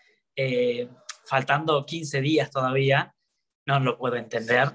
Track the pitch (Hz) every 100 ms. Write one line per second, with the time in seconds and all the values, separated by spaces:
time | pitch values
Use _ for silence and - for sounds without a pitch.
0 | _ _ _ - 131 123 123 120 123 -
1 | - - - - - 143 160 147 147 165
2 | 147 139 139 151 131 135 127 135 135 139
3 | 175 _ _ _ _ _ - 139 127 117
4 | 127 120 110 113 113 123 135